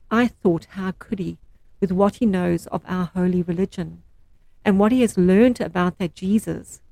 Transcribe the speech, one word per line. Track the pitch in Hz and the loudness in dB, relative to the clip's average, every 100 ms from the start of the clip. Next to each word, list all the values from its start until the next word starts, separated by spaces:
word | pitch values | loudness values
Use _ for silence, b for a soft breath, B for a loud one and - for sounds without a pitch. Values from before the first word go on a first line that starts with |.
| - | -4
"I | 220 240 | -2 -2
thought, | - 196 165 - | -2 -2 -2 -4
how | 196 190 - | -10 -8 -10
could | - 202 | -10 -8
he, | 165 165 - - _ - | -8 -10 -18 -20 _ -6
with | 185 | -4
what | 185 202 - | 2 0 2
he | 233 | -2
knows | 185 175 170 - | 0 0 -2 -4
of | 165 - | -10 -6
our | 180 175 | -6 -6
holy | 185 180 180 | -2 0 0
religion | 175 175 202 - 160 170 - - - _ _ _ | -2 -2 -4 -4 -12 -12 -20 -20 -20 _ _ _
and | - 196 | 0 2
what | 208 | 4
he | 254 | 4
has | 233 - | 2 2
learned | 180 190 247 240 | 4 6 4 2
about | - 180 180 - | -4 -2 -2 -2
that | 175 | -8
Jesus? | - 185 214 170 160 - - - | -6 -2 -2 -2 -10 -10 -20 -20